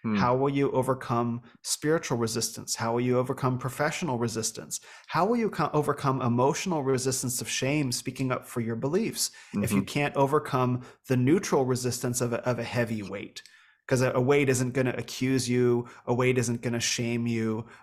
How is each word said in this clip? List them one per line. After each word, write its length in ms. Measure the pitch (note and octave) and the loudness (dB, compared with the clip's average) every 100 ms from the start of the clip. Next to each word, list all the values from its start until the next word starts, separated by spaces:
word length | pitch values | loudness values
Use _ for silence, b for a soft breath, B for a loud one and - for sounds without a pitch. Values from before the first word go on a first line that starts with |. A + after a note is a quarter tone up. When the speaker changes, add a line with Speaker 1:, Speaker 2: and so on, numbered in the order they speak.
Speaker 1:
Hmm. 140 | A2+ G#2 | -2 2
Speaker 2:
How 180 | B2 | 2
will 140 | B2+ C#3 | 2 2
you 220 | C#3 C#3 | 2 2
overcome 720 | B2+ B2+ B2+ - A#2+ A#2+ A#2+ B B | 2 0 0 0 0 0 -4 B B
spiritual 540 | - - D3 E3 - A#2+ | -8 -4 0 0 0 -2
resistance? 580 | A2+ A2+ - A2 - | 0 -2 -4 -6 -8
How 200 | - A#2 | -4 0
will 80 | A#2+ | 0
you 160 | B2 B2 | 2 2
overcome 400 | B2+ C3 C3 B2+ | 0 -2 -2 -2
professional 600 | B2+ - D3+ - E3 A#2+ | -4 -2 -2 -2 -2 -2
resistance? 640 | A#2 G#2+ - - - - B B B | -2 -2 -4 -6 -10 -12 B B B
How 180 | D#3+ G3 | 0 2
will 100 | A#3+ | 2
you 140 | G#3+ | 0
co-, 200 | - D3 | 0 0
overcome 480 | D3+ C#3+ C#3 C#3 C3 | 2 0 0 0 2
emotional 600 | B2 A#2+ C3+ D#3+ F#3+ D#3+ | 2 4 4 2 -2 -2
resistance 600 | C3 B2+ C3 B2 B2+ - | 2 2 0 -2 -2 -4
of 80 | A2+ | -4
shame, 420 | - C3 D3+ C3 | -2 0 0 0
speaking 400 | - C3 - C3 | -2 -6 -4 -2
up 140 | B2 - | -2 -4
for 160 | B2 | -4
your 120 | A2+ | -4
beliefs, 560 | A2+ C3+ F#3 G#3 - - B B G2+ | -2 0 0 -2 -2 -6 B B -2
if 100 | - | 0
you 100 | G#2+ | 0
Speaker 1:
Mm-hmm. 20 | |
Speaker 2:
can't 320 | - C#3+ C#3+ C#3 | 0 0 0 2
overcome 680 | C3+ D3 - C3 B2+ B2 B B - | 2 2 2 0 2 0 B B 0
the 120 | B2+ | 2
neutral 480 | B2+ G3 - D3+ B2+ | 4 4 4 2 2
resistance 560 | B2 B2 - B2 A#2+ | 0 -2 -2 -2 -2
of 100 | A#2 | -2
a, 60 | A#2 B2+ | -2 0
of 100 | A#2 | -2
a 60 | |
heavy 380 | A2+ B2 A2+ A2 | -2 -2 -2 -2
weight? 400 | F#2+ G2 F#2 - - b b b - | -6 -10 -10 -16 -20 b b b -2
'Cause 140 | B2+ | 2
a, 100 | B2+ | 2
a 80 | B2+ | 2
weight 280 | B2+ C#3+ C3+ | 4 4 4
isn't 240 | B2 B2+ | 2 0
gonna 220 | C3 B2+ A#2 | 0 0 -2
accuse 520 | - - B2+ C3 A#2 | -6 -4 0 0 2
you, 380 | B2 B2 A#2+ A#2+ B - | 2 4 2 -2 B -4
a 80 | |
weight 240 | B2 B2+ B2+ | 2 2 2
isn't 240 | A#2 A#2 | 0 -2
gonna 180 | A#2+ A#2 | -2 -2
shame 460 | - - A#2 A#2+ A#2 | -2 -2 -2 -2 0
you, 400 | A2+ A2 A2 - B | 0 0 -2 -6 B